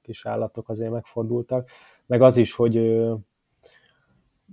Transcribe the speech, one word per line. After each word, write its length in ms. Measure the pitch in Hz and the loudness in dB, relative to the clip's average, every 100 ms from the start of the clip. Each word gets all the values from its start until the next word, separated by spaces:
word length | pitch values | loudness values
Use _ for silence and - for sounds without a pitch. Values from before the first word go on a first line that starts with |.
kis 240 | - 110 113 | -20 -14 -8
állatok 420 | 113 110 - 110 | -6 -8 -10 -12
azért 220 | 110 113 | -8 -6
megfordultak. 800 | 117 - 120 113 120 120 127 123 - _ _ - | -8 -8 -8 -4 -6 -4 -6 -6 -16 _ _ -2
Meg 160 | 123 | 6
az 140 | 131 117 | 6 6
is, 180 | 110 | 2
hogy, 220 | - 117 113 | 0 0 0
ö, 380 | 113 113 113 110 - _ _ _ _ _ _ _ _ _ _ _ _ | 0 0 -2 -4 -12 _ _ _ _ _ _ _ _ _ _ _ _